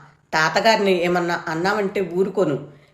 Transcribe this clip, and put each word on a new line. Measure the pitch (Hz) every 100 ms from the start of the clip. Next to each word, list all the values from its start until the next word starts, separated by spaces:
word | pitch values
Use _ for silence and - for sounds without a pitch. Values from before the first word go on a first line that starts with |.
| - _ _
తాతగారిని | 160 160 208 208 220 196 180
ఏమన్నా | 170 175 175 165 -
అన్నావంటే | 160 185 214 196 202
ఊరుకోను. | 185 175 190 190 165 143 - - _